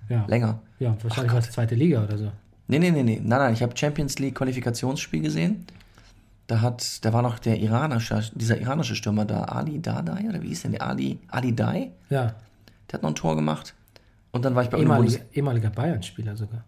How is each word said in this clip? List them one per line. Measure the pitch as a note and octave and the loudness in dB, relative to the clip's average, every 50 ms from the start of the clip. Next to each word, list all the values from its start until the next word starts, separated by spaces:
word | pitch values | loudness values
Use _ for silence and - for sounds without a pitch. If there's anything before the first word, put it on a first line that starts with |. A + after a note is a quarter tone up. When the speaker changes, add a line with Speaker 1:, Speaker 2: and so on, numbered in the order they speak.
| - - | -6 -2
Speaker 1:
Ja. | A#2+ A2+ G#2 G2+ | 0 0 0 2
Speaker 2:
Länger. | A2+ A#2+ A#2 A2 G#2+ - - - - - | 2 2 2 2 0 -2 -6 -12 -8 -4
Speaker 1:
Ja, | C3 A#2 A2 G#2+ | -2 0 0 0
wahrscheinlich | - A2+ A2+ C3+ B2+ A#2 | -2 -4 -2 -2 0 2
Speaker 2:
Ach | A#2+ | 2
Speaker 1:
war | A#2+ | 2
es | A#2 - | 0 0
Speaker 2:
Gott. | - | -2
Speaker 1:
zweite | B2 A#2 A2+ A#2 | -2 -2 0 2
Liga | A#2 D3+ F3+ D3 A2+ G#2+ | 2 4 4 4 4 2
oder | G2+ G#2 G#2 | 0 -2 -4
so. | G#2+ G#2 - - - _ _ _ _ - | -4 -6 -8 -10 -14 _ _ _ _ 0
Speaker 2:
Nee, | B2 D3 | 2 4
nee, | F3 F3+ | 4 4
nee, | E3 D3 | 4 4
nee. | B2+ A2+ A2 - G#2 | 4 4 2 2 2
Nein, | G#2+ A#2+ C3+ | 2 2 4
nein, | C#3 B2 A2+ | 4 4 2
ich | A2+ B2 | 2 0
hab | A#2 - - | -2 -2 0
Champions | D3+ D3 D3 D3+ D3 C3+ - - | -2 0 0 0 -2 -2 -2 -2
League | C3+ C3+ B2+ | -2 -2 -2
Qualifikationsspiel | - C#3+ C3 B2+ C3 B2 B2 A#2 - C3 B2+ C#3 C#3+ - - - D#3+ | -2 -2 -2 -2 -2 -2 -2 -2 -2 -2 -4 -4 -4 -6 -4 -4 -2
gesehen. | D#3 D3+ D3+ D#3+ E3 F3+ G#3+ F3+ - - - - - - - - - - - - - _ _ _ _ | -2 0 0 0 0 0 0 -2 -6 -12 -18 -20 -20 -20 -20 -20 -20 -20 -20 -20 -20 _ _ _ _
Da | - A#2 A2 | -2 0 2
hat, | A2+ B2 A#2 A#2+ - - - - - | 2 0 0 -2 -6 -8 -8 -4 -2
da | A2+ | 0
war | A2 A#2+ A#2+ | 2 2 2
noch | B2 A2+ - | 0 -2 -2
der | - A#2 A2 - | 0 0 2 2
iranische, | G2+ G#2+ A2 A#2+ D3+ B2+ B2 A2+ A2 - A2 A2 G#2+ A2+ - | 2 2 2 2 2 0 0 0 0 0 0 -2 -2 -2 -4
dieser | - A2+ A2+ A#2 - | -2 0 2 2 2
iranische | G#2 B2 C#3 E3 D#3+ A2+ A2 | 0 0 0 0 -2 -2 -4
Stürmer | G#2 - G#2+ G#2 G#2+ G#2+ | -4 -2 0 0 0 0
da, | G2+ G#2+ G#2 - | 0 0 -2 -2
Ali | - - A#2+ - D#3 D3+ - | -2 -4 -4 -4 -4 -4 -4
Dardai, | - - A2+ - - E3 E3+ F#3+ G#3 A3+ | -4 -4 -4 -2 -2 -4 -4 -4 -4 -4
oder | F#3+ - - | -4 -4 -6
wie | - | -6
hieß | - - | -6 -6
denn | - A2+ G#2+ | -4 -4 -4
der? | - - | -2 -2
Ali, | B2+ C3 C3 C3 C3+ B2+ B2 - - | -4 -2 -2 -2 -2 -4 -6 -8 -8
Ali | - B2+ B2+ B2+ A#2 | -6 -2 -2 0 0
Dai? | A2+ A2+ A#2 B2 F#3 C4 - - - - - | 0 0 0 0 -2 -4 -6 -10 -12 -6 -2
Speaker 1:
Ja. | C#3 C3+ B2 A2+ - - - - _ _ _ - - _ _ - | 0 0 0 0 -2 -6 -12 -20 _ _ _ -20 -20 _ _ -10
Speaker 2:
Der | - | -8
hat | - | -4
noch | - - | -4 -4
ein | - | -4
Tor | - - - - | -2 0 0 0
gemacht. | D#2 D2+ - - D3+ - - - _ _ _ - - _ _ _ _ _ _ | 2 0 0 -2 -4 -6 -12 -20 _ _ _ -20 -20 _ _ _ _ _ _
Und | - B2 B2 | -4 -2 0
dann | C3+ B2 | 2 2
war | B2 | 2
ich | B2 A#2 | 2 2
bei | - - | 2 4
Speaker 1:
Ehemalige, | D3+ - - B2 A#2 A2 A2+ | 6 6 6 6 6 6 4
Speaker 2:
irgendwo | - - - - | 2 -2 -6 -4
Speaker 1:
ehemaliger | C#3+ C#3 C#3 A#2+ A2+ A2 G#2 | -2 0 0 2 0 0 0
Bayern-Spieler | G2 - B2+ E3 D#3 A2 F2+ - - - A2+ G#2 G2+ | 0 0 0 0 0 -2 -4 -8 -8 -8 -8 -6 -6
sogar. | A2 G#2+ G#2 - A2+ - | -6 -6 -6 -8 -10 -12